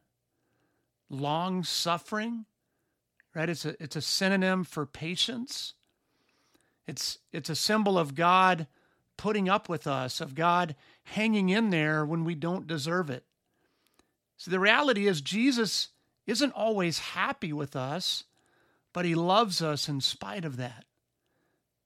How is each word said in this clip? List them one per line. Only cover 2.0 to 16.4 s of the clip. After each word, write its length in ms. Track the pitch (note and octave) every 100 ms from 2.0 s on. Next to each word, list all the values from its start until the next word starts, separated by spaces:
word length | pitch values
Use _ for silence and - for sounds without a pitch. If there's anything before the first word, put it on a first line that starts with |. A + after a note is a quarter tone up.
| - G#3+ A3+ A#3 A3 _ _ _ _ _ _ _ _
right? 160 | E3 E3
It's 160 | E3 D3+
a, 160 | -
it's 140 | D3+ D#3+
a 60 |
synonym 600 | - - F#3+ G3 F#3 F#3
for 220 | F3 - C#3
patience. 880 | - D#3+ F3+ - A#3+ C4+ - - - _ _ _ _ _ _ _ _ _ _ -
It's, 320 | C#3 - - _
it's 180 | E3 C#3+
a 60 | D3+
symbol 420 | - A3 G#3 F#3
of 160 | D3+
God 520 | C#3 E3+ F#3 F#3 F3 D#3 _ _ _ _ -
putting 280 | G3+ G#3 F#3
up 220 | G#3 -
with 180 | E3 D3+
us, 360 | C3+ B2+ -
of 120 | D#3
God 400 | C3+ E3+ F3 F3 C#3 _ _
hanging 460 | - - A3 G#3+ F#3
in 180 | G3+ A3
there 360 | E3+ D3+ D#3
when 200 | D3 E3
we 100 | E3
don't 320 | D#3+ E3 F#3 D#3+
deserve 440 | D#3+ C#3+ F3+ D#3
it. 140 | B2+ - _ _ _ _ _ _ _ _ _ _ -
So 120 | -
the 80 | F#3
reality 480 | G3+ A#3+ D4 G#3 G3+
is 140 | D#3+
Jesus 680 | C3+ G3+ C4 A#3+ G#3+ - - _ _ _ -
isn't 260 | A#3